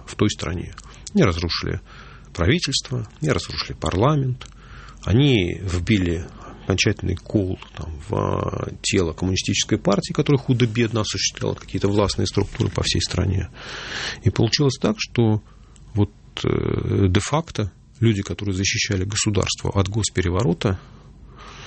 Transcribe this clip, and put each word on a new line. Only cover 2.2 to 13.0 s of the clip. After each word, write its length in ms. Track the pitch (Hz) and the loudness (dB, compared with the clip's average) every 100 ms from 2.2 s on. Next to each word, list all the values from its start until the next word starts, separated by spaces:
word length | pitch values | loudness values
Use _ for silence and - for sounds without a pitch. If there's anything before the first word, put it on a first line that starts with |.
| - | -12
правительство, 720 | - 85 170 143 135 - 123 107 - | 0 2 2 0 -4 -4 -6 -8 -6
они 100 | 151 | -2
разрушили 420 | 123 - 78 - | -2 -4 -8 -8
парламент, 760 | 131 76 85 123 151 131 123 - - - - - - | -6 -2 2 2 2 0 -4 -10 -18 -20 -18 -18 -8
они 560 | - 110 147 117 87 82 | 2 4 6 4 2 -2
вбили 640 | 92 87 90 104 87 82 80 - - - | -4 -2 2 2 2 -2 -6 -14 -18 -8
окончательный 520 | - 98 110 98 90 90 | -2 2 2 0 -2 -4
кол 440 | - 110 92 92 - - | 0 0 0 -4 -10 -12
там, 240 | - 76 - | -10 -10 -4
в, 80 | 101 | -2
а, 540 | - 50 - - - - | 0 0 -2 -4 -6 -6
тело 300 | - 98 85 | -2 0 0
коммунистической 640 | - 92 92 - 104 - 107 | 0 -2 0 0 -2 0 0
партии, 360 | - 196 - | 2 2 0
которая 260 | 165 151 139 | 0 2 2
худо-бедно 600 | - 120 117 113 113 110 | 2 2 2 2 2 0
осуществляла 540 | 104 98 - - 104 98 | -2 -2 -4 -2 -4 -4
какие-то 340 | - 98 101 | -6 -2 2
властные 360 | 101 98 - 101 | 4 2 2 0
структуры 440 | - 95 - 104 | 0 0 0 -2
по 140 | - | 0
всей 180 | - - | 0 0